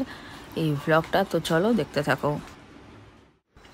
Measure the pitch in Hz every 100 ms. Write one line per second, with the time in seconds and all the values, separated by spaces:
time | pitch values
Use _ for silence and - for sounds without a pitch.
0 | 254 - - - - - 160 143 151 160
1 | 160 170 190 170 - 165 202 233 143 -
2 | 147 135 143 147 - - - - - -
3 | - - - _ _ - -